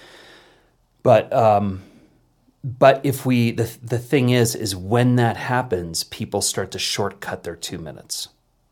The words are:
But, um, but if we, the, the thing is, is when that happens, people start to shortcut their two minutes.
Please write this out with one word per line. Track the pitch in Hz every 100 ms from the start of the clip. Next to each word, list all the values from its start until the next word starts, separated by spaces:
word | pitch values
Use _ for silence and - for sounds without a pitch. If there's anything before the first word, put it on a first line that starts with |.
| - - - - _ _ _ _ _ _
But, | - 110 -
um, | 127 110 101 101 95 - - _ _ _ _ _ _
but | 135 117 139 135
if | 139 127 131
we, | 123 117
the, | 113 117 -
the | 117 117
thing | - 147 123
is, | 123 113
is | - 107 95
when | 92 120 123 123
that | 120 107
happens, | - 127 127 90 85 82
people | - - 107 101
start | - - 92
to | 92
shortcut | - - 98 - - 95
their | - 85
two | - 87
minutes. | 78 80 - - - _ _ _ _